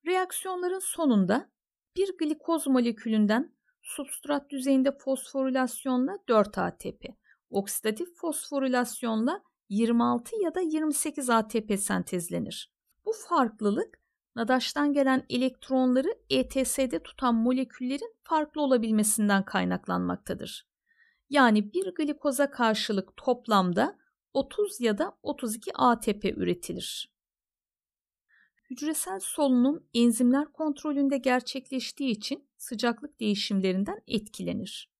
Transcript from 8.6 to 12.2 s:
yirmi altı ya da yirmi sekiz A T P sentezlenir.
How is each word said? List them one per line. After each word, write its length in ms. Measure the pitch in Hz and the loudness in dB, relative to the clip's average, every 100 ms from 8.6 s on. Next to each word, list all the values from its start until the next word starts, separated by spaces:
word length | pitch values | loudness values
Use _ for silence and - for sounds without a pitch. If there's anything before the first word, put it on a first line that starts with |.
| 262 247 247 - 233 220 240 381 _ _ _ | 0 0 -2 -4 -4 0 -2 -4 _ _ _
yirmi 340 | 202 226 233 | 0 2 4
altı 320 | 240 240 - 453 | 2 0 -4 -2
ya 120 | 349 330 | -2 0
da 60 | |
yirmi 320 | 349 311 311 | -2 0 0
sekiz 360 | 285 311 294 254 | -2 -4 -4 0
A 180 | 226 220 | 0 2
T 180 | 233 214 | -4 -2
P 120 | 196 | -4
sentezlenir. 920 | - 185 180 180 | -2 -4 -2 -6